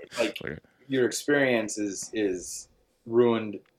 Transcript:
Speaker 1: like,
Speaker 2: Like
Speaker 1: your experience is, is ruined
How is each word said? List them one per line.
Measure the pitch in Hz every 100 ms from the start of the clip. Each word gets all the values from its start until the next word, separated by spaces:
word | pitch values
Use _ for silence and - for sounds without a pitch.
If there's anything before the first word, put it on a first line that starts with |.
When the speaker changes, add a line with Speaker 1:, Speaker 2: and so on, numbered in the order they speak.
| - -
Speaker 1:
like, | 107 -
Speaker 2:
Like | - 76 - _ -
Speaker 1:
your | 131
experience | 113 - - 143 131 117 104 107
is, | 104 95 -
is | 110 101 90 - - - _ _ _
ruined | 117 117 120 113 107 98 -